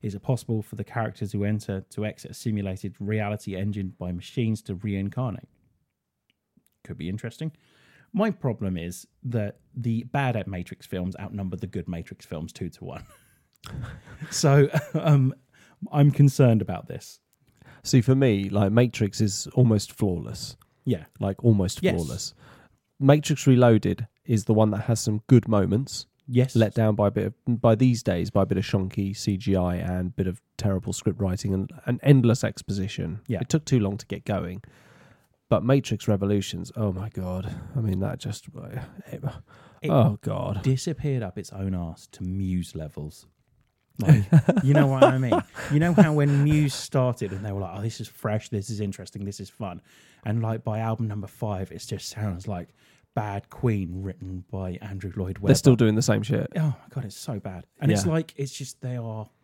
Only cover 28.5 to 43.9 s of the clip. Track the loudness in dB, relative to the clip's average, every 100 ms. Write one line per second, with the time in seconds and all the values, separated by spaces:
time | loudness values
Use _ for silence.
28.5 | 0 0 -2 -2 -4 -4 -4 -2 -2 0
29.5 | 0 0 -2 -4 -4 -4 -2 -4 -4 _
30.5 | -4 -2 -2 -4 -4 -4 -2 -2 -2 -2
31.5 | -2 -4 -8 -6 -2 6 6 6 2 0
32.5 | -6 -6 -4 -4 -4 -6 -8 -6 -6 0
33.5 | -2 2 0 0 -4 -10 -10 -4 -4 -4
34.5 | -12 -16 _ _ -20 -20 _ _ _ _
35.5 | 0 4 2 2 -6 0 0 2 0 -2
36.5 | -8 -10 -4 -2 -2 -6 -8 -6 -6 -6
37.5 | -10 -8 -4 -2 0 -2 -6 -8 -10 -12
38.5 | -16 -12 -12 -12 -16 -16 -8 -8 -10 -20
39.5 | -20 -20 _ 2 4 6 4 -4 -4 -4
40.5 | -2 0 0 -2 -4 -4 -4 -4 -10 -12
41.5 | -6 -4 -4 -6 -10 -20 -12 -8 -4 -2
42.5 | -2 -4 -8 -10 -10 -14 -14 _ _ _
43.5 | _ _ _ _